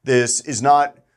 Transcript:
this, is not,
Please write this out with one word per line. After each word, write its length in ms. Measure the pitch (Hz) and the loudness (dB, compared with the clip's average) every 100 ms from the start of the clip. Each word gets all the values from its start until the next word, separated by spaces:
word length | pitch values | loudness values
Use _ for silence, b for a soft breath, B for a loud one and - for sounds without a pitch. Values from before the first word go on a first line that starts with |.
this, 380 | 135 127 120 - | -2 0 0 -4
is 200 | - 117 | -8 -4
not, 360 | 135 143 143 - _ | 2 2 0 -6 _